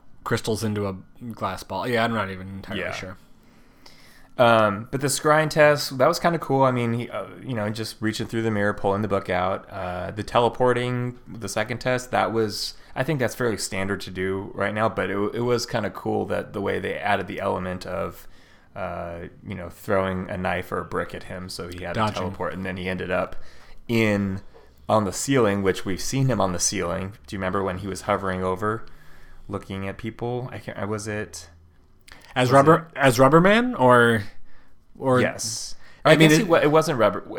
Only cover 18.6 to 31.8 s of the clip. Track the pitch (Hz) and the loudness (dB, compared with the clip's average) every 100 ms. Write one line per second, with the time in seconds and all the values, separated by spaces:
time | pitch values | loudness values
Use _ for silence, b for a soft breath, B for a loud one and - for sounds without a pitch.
18.6 | b 101 90 87 87 85 87 - 101 95 | b -10 -8 -8 -10 -10 -14 -14 -12 -10
19.6 | 87 - - 98 95 92 92 92 92 90 | -12 -10 -2 0 0 -2 -4 -4 -2 -2
20.6 | - 92 85 87 87 95 - 92 92 - | -4 -6 -4 -6 -6 -10 -10 -12 -10 -10
21.6 | 87 90 87 110 107 98 92 95 87 87 | -10 -10 -6 -2 -2 -2 -4 -4 -6 -6
22.6 | 95 92 92 92 92 90 - - b b | -6 -6 -4 -4 -2 -2 -2 -4 b b
23.6 | b b - 117 107 101 98 98 - b | b b -2 2 4 2 0 -4 -10 b
24.6 | b b - 107 98 - - 135 107 101 | b b 0 2 2 -2 0 4 4 2
25.6 | 95 90 98 87 - 135 131 107 95 87 | 0 -4 -4 -4 -2 0 0 2 0 0
26.6 | - 101 85 90 95 107 - 101 92 98 | -2 -2 -4 -4 -6 -12 -12 -6 -2 -2
27.6 | 95 92 101 92 - 98 95 92 92 92 | -2 -4 -6 -6 -2 0 0 -2 -2 -2
28.6 | 107 113 - b b b b b - 98 | -2 -4 -8 b b b b b -10 -10
29.6 | - 98 98 95 110 110 120 123 127 104 | -8 -8 -8 -8 -10 -8 -6 -6 -8 -12
30.6 | - - 101 107 107 104 104 - - - | -12 -8 -6 -6 -6 -6 -8 -12 -18 -20
31.6 | - _ | -20 _